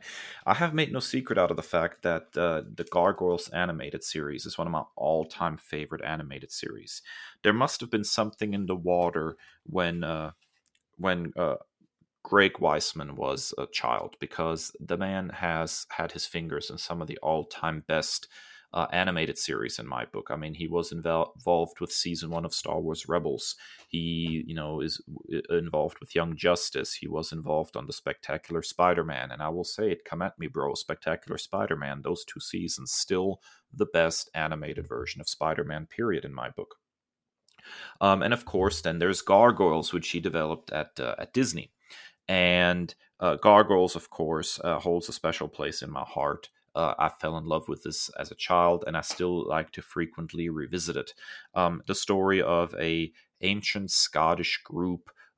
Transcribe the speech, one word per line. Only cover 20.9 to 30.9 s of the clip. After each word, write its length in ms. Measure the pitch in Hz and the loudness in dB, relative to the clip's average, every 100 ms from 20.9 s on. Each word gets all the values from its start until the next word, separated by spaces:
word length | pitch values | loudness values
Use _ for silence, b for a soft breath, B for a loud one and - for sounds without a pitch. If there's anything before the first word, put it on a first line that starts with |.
invel-, 420 | 82 82 82 80 | -4 0 2 0
involved 460 | - 87 85 82 - | -2 2 2 2 -4
with 100 | 87 | -4
season 380 | - 87 80 82 | -2 -2 -4 -4
one 160 | 85 | -4
of 80 | 82 | -4
Star 260 | - - 80 | -4 -4 -2
Wars 300 | 82 80 - | -2 -4 -2
Rebels. 480 | 85 80 64 - - B B B | 0 0 -4 -6 -10 B B B
He, 560 | 85 82 82 82 80 - | -4 -2 -2 -2 -4 -4
you 80 | |
know, 280 | 80 76 78 | -6 -6 -4
is 180 | 80 - - | -4 -6 -10
w-, 340 | 76 - 78 - | -14 -6 -6 0
involved 480 | 87 82 78 76 - | 0 0 0 0 -4
with 160 | - | -4
Young 220 | 85 85 78 | -2 0 2
Justice. 560 | 95 87 - 69 62 | 2 2 0 -4 -6
He 160 | - 76 | -6 -6
was 240 | 78 82 | -6 -6
involved 420 | 82 76 78 76 | -6 -2 -2 -2
on 120 | - 71 | -6 -8
The 60 | |
Spectacular 680 | - 69 - - 76 - 82 | -8 -6 -6 -6 -8 -4 -4
Spider-Man. 680 | - - 90 87 80 67 65 | -2 4 4 4 0 -4 -8
And 100 | 64 | -6
I 80 | 76 | -6
will 160 | 87 | -4
say 260 | 87 - 107 | -6 -2 0
it, 140 | 85 | -2
come 160 | - 82 | -6 -4
at 180 | 95 - | -4 -6
me, 80 | 80 | -8
bro, 280 | 73 69 | -4 -2
Spectacular 640 | 71 - | -4 -6